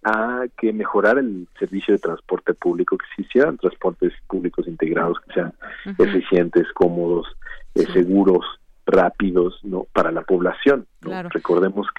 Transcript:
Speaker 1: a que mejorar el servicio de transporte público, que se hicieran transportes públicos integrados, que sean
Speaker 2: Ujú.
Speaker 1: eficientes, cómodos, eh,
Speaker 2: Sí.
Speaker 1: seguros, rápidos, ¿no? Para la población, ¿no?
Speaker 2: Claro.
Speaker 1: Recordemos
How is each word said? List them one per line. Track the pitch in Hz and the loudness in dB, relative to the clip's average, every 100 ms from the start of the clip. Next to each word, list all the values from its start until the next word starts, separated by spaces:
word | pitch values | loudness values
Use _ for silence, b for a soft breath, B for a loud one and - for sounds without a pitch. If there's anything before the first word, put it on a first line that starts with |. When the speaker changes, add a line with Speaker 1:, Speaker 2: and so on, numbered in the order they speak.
Speaker 1:
a | 110 110 113 123 123 - | -2 -2 -2 -4 -6 -4
que | 110 | -2
mejorar | 107 101 104 104 131 | -2 -2 2 4 2
el | 127 92 90 - | 0 -6 -12 -8
servicio | 90 98 - | -6 -4 0
de | 98 | 0
transporte | - 82 - 90 - | 0 -6 -6 -4 -4
público, | 87 90 87 90 95 | -2 -2 -2 -2 -4
que | - - | -6 -12
se | |
hicieran | - 123 151 139 | -2 2 2 2
transportes | 92 - 92 85 87 - - | -4 -2 -4 -2 -4 -4 -8
públicos | 95 85 - 87 | -6 -4 -4 -6
integrados, | 82 80 85 82 87 | -4 -2 0 -2 -4
que | - | -6
sean | - 85 - B B | -6 -6 -10 B B
Speaker 2:
Ujú. | 196 190 | -12 0
Speaker 1:
eficientes, | 147 98 - 92 87 87 82 | 2 2 2 2 4 2 0
cómodos, | - 90 87 85 85 - - B B - | 2 0 2 0 -2 -2 -12 B B -6
eh, | - 82 | -2 2
Speaker 2:
Sí. | |
Speaker 1:
seguros, | 92 87 98 95 90 - - _ _ - | 2 4 4 6 4 0 -12 _ _ 2
rápidos, | 95 87 - 101 90 90 - | 4 4 0 0 2 0 -2
¿no? | 101 92 - | -8 -8 -4
Para | - 82 | -2 0
la | 85 | -2
población, | - 90 90 - 139 139 101 _ | 0 0 0 2 2 2 -2 _
¿no? | - | -10
Speaker 2:
Claro. | 92 175 | -8 -6
Speaker 1:
Recordemos | 85 - 90 95 98 98 | -6 0 2 2 0 -6